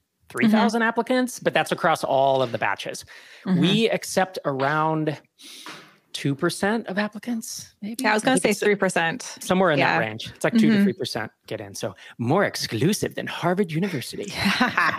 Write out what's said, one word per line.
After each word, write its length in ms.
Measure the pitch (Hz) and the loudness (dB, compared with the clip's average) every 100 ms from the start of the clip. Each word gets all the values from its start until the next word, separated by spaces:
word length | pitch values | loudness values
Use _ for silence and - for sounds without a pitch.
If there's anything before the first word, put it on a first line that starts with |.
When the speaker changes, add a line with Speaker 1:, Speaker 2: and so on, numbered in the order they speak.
| _ _ _ | _ _ _
Speaker 1:
three 200 | - 220 | 0 4
thousand 320 | 214 208 233 | 6 4 2
Speaker 2:
Mm-hmm. 80 | 226 | 0
Speaker 1:
applicants, 500 | 233 226 254 254 - | 0 0 0 0 -2
but 140 | 170 | 0
that's 180 | 160 151 | 0 0
across 320 | 165 170 151 | 0 2 2
all 380 | - 135 139 135 | 2 2 4 4
of 100 | 127 | 0
the 60 | 117 | -2
batches. 480 | 110 95 - - - - - - 196 | -2 -4 -8 -10 -14 -20 -20 -10 0
Speaker 2:
Mm-hmm. 140 | 180 | 2
Speaker 1:
We 280 | 165 214 226 | 4 4 2
accept 500 | 185 - - 185 - | 0 -2 0 0 -2
around 720 | 156 131 135 156 160 156 156 139 _ _ - - - - - _ _ | -4 -2 0 2 0 0 -2 -6 _ _ -20 -18 -18 -18 -20 _ _
two 220 | - 143 139 | -6 -4 -2
percent 520 | 175 - 202 226 - | -2 0 -2 -2 -4
of 100 | 190 | -4
applicants, 760 | 208 208 - 226 - - - - | -4 -6 -8 -8 -8 -14 -16 -14
maybe? 220 | 202 233 | -12 -4
Speaker 2:
Yeah, 80 | 254 | 0
I 20 | 214 | 2
was 80 | |
Speaker 1:
I 20 | 262 | 2
Speaker 2:
gonna 140 | 262 | 2
Speaker 1:
think 40 | |
Speaker 2:
say 60 | 233 | 2
Speaker 1:
it's 100 | 208 | 2
Speaker 2:
three 160 | 202 202 | 2 2
percent. 460 | 190 180 165 165 - - | 2 2 0 -2 -10 -10
Speaker 1:
somewhere 320 | - 185 185 | 0 2 4
in 80 | 143 | 4
that 140 | 131 165 | 2 2
Speaker 2:
Yeah. 40 | 110 | -2
Speaker 1:
range. 240 | 107 - - | -6 -12 -4
It's 80 | |
like 140 | 165 233 | 0 4
two 140 | 214 | 4
to 120 | 208 | 6
three 100 | 202 | 2
percent 380 | - 123 120 107 | 0 -6 -6 -8
Speaker 2:
Mm-hmm. 140 | _ - | _ -12
Speaker 1:
get 140 | 107 | -12
in. 120 | 101 95 | -10 -8
So 200 | 110 - - - | -8 -10 -18 -6
more 260 | 117 180 | 0 2
exclusive 720 | 156 - - 110 156 214 - - | 2 -2 -4 0 0 0 -4 -6
than 120 | 120 | -8
Harvard 440 | - 170 180 180 | -4 -2 0 0
University. 600 | 156 196 147 - - - - | 0 -2 -4 -8 -10 -10 -2
Speaker 2:
<laughs> 60 | 202 - 247 - 160 | -2 2 0 2 0